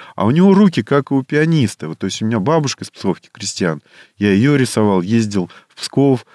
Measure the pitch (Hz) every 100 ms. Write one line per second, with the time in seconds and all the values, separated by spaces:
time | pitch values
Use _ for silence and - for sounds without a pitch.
0 | - - 101 151 196 196 208 160 - 139
1 | 131 135 131 147 160 160 110 - 78 -
2 | 98 - 110 117 98 165 139 - - -
3 | 95 85 _ - 101 - 90 76 - -
4 | - - 104 98 131 147 123 117 107 95
5 | 87 117 110 104 85 - _ - - -
6 | 139 123 -